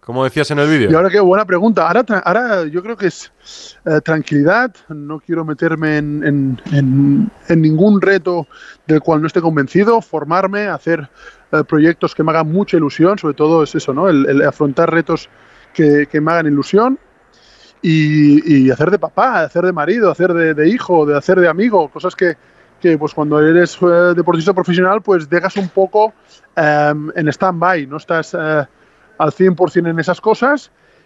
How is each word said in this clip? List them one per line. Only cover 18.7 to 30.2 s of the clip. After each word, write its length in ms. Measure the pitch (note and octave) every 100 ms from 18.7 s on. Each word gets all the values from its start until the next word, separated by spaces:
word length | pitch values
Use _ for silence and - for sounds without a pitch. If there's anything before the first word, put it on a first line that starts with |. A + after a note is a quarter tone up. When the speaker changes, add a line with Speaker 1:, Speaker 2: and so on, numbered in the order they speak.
Speaker 2:
hacer 200 | B2+ D#3
de 80 | G3
papá, 420 | D#3+ - B3 G#3+
hacer 220 | D#3 E3+
de 80 | F3
marido, 380 | E3+ D3 A#3 G3+
hacer 220 | D#3 F3+
de, 220 | E3+ E3
de 140 | D3+ D#3
hijo, 360 | B3 - F3 D3
de 100 | D3
hacer 220 | - F#3
de 80 | F3
amigo. 400 | D#3+ A#3+ G#3 D3+
Cosas 240 | D#3 F3+ -
que, 200 | F3+ D#3+ _ _ _ _
que, 160 | F3+ D#3+
pues, 140 | D3+
cuando 260 | - D3+ D3+
eres, 360 | D#3 E3 F3 -
eh, 320 | F3 E3+ F3 E3+
deportista 360 | E3+ E3+ E3
profesional, 480 | F#3 F3 F3 F#3 G#3
pues 260 | - F#3 D3
dejas 280 | E3+ F#3 G#3
un 120 | F#3
poco, 440 | - F#3+ G#3 A3 _ _ _ _ -
em, 540 | D3+ D3 D3 D3+ D3+ F3
en 120 | D3+
stand-by. 580 | - F#3+ F3 E3+ F3+ C3+
No 100 | D3
estás, 380 | - E3 D#3 F3+
eh, 280 | D#3 D#3 C3+ _ _ _ _ _
al 140 | D#3
cien 220 | - F#3 E3+
por 140 | F3+
cien 140 | F3 E3+
en 100 | E3
esas 220 | D#3+ F3+